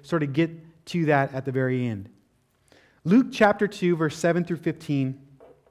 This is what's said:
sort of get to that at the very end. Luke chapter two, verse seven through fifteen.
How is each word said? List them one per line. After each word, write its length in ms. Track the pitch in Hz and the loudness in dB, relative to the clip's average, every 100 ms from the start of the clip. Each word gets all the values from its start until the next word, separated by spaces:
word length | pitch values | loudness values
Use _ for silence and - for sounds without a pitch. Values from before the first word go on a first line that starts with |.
sort 200 | - 170 | -4 -2
of 120 | 147 | -2
get 160 | 135 165 165 - _ - | -2 -2 -4 -20 _ -8
to 200 | 175 151 | -2 2
that 260 | 143 139 | 2 2
at 140 | 135 139 | -4 -4
the 60 | |
very 340 | 131 131 127 123 | -2 0 0 -2
end. 240 | 104 98 _ _ _ _ _ _ _ _ _ | -6 -10 _ _ _ _ _ _ _ _ _
Luke 240 | 156 226 247 | 2 4 4
chapter 340 | - 208 208 202 | 4 4 4 -2
two, 300 | - 175 170 | -2 0 0
verse 180 | 156 | 0
seven 300 | - 170 170 | 0 0 0
through 140 | 170 165 | -2 -4
fifteen. 600 | 170 151 - 143 131 131 - - - - _ | -6 -6 -4 -2 -2 -6 -16 -20 -20 -20 _